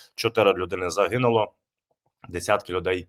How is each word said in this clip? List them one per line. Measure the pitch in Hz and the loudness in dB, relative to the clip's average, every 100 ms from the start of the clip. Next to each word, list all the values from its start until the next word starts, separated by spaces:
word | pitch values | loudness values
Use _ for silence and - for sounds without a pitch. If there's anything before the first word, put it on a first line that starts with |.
| - - | -18 -6
чотири | 113 - 101 | -2 2 4
людини | 90 90 92 90 | 2 -2 -4 -2
загинуло, | 85 92 120 123 113 104 - _ _ _ _ _ _ - | 0 0 2 2 2 0 -6 _ _ _ _ _ _ -12
десятки | 85 - 104 - | -6 0 0 -2
людей | 90 87 90 | -4 -2 -4